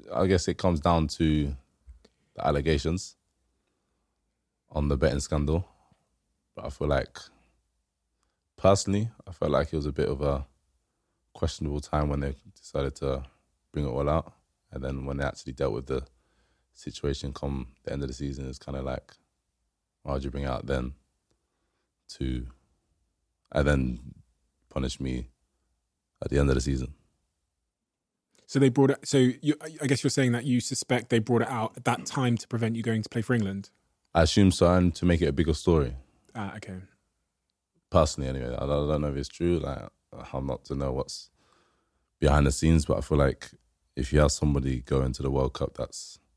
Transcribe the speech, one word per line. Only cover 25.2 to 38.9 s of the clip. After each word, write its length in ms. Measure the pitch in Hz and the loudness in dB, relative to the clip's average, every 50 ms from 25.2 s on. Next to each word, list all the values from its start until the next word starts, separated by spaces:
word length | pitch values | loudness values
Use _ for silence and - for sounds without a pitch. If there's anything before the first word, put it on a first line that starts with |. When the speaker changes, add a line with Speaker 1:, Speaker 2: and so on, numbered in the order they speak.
| 64 - _ _ _ _ _ _ _ _ _ _ _ _ _ _ _ _ _ _ - | -8 -10 _ _ _ _ _ _ _ _ _ _ _ _ _ _ _ _ _ _ -8
Speaker 1:
at 80 | - | -2
the 80 | - 71 | 0 2
end 100 | 71 69 | 2 4
of 60 | 65 | 2
the 60 | 65 | 2
season? 340 | 64 65 67 65 65 65 73 - _ _ _ _ _ _ _ _ _ _ _ _ _ _ _ _ _ _ _ _ _ _ _ _ _ _ _ _ _ | 0 0 -2 -4 -4 -8 -10 -16 _ _ _ _ _ _ _ _ _ _ _ _ _ _ _ _ _ _ _ _ _ _ _ _ _ _ _ _ _
Speaker 2:
So 120 | - - 139 | -4 2 4
they 100 | 139 135 | 4 6
brought 220 | 120 147 135 135 | 6 6 4 4
it, 180 | 139 - - - | 4 0 -2 0
so 100 | - 139 | 4 4
you, 360 | 127 123 123 - - 147 151 - - | 4 4 4 2 0 -2 -2 -2 -6
I, 140 | 160 160 156 151 | -12 -10 -6 -2
I 40 | |
guess 160 | 135 143 131 - | 0 0 0 0
you're 80 | 143 | 0
saying 220 | - - 135 127 120 | 2 2 2 2 2
that 120 | 120 117 | 0 0
you 160 | 143 123 123 | 0 0 0
suspect 480 | - - 131 - - - 127 123 - - | 0 -2 -6 -8 -2 -2 -2 -2 0 0
they 100 | - 117 | 0 0
brought 240 | 113 - 123 117 - | 2 2 2 2 2
it 60 | - | 0
out 240 | - 113 110 110 - | -2 -4 -4 -6 -6
at 80 | - 117 | -2 -2
that 200 | - 120 120 - | 0 0 0 -4
time 320 | - - 143 131 123 120 | -6 -4 -2 0 0 0
to 120 | 113 - - | 0 -2 -4
prevent 280 | - 117 117 110 113 | -4 -2 -2 -2 -2
you 60 | 113 110 | -2 -2
going 200 | 117 113 110 104 | -2 -2 -2 -4
to 60 | - | -4
play 140 | - 117 110 | -4 -6 -2
for 100 | - 127 | 0 0
England? 380 | 120 107 95 98 98 98 - _ _ _ _ _ _ _ _ - | 0 0 -2 -4 -6 -10 -12 _ _ _ _ _ _ _ _ 2
Speaker 1:
I 80 | 85 82 | 4 4
assume 280 | 82 - 104 101 95 | 6 6 8 8 8
so, 200 | 87 - 92 85 | 8 6 6 6
and 240 | 90 92 90 90 80 | 6 6 4 4 2
to 100 | - - | 2 2
make 160 | 90 87 80 85 | 2 4 4 4
it 40 | |
a 60 | 76 73 | 2 2
bigger 220 | 69 85 76 80 | 2 0 0 0
story. 420 | - - - 85 80 71 62 65 67 - _ _ _ _ _ _ | 0 2 4 4 4 2 0 -4 -8 -14 _ _ _ _ _ _
Speaker 2:
Ah, 220 | 117 104 98 - | -12 -12 -12 -12
okay. 200 | 107 - - 95 92 92 92 _ _ _ _ _ _ _ _ _ _ _ _ _ _ _ _ _ _ _ _ | -14 -14 -14 -14 -14 -16 -18 _ _ _ _ _ _ _ _ _ _ _ _ _ _ _ _ _ _ _ _
Speaker 1:
Personally, 380 | - 90 78 71 - - 71 65 | 4 4 4 4 2 -2 -6 -4
anyway, 260 | 65 67 62 62 62 - | -4 -6 -6 -6 -6 -4
I, 60 | 65 | -2
I 20 | |
don't 360 | 69 73 73 73 73 | -2 0 0 0 0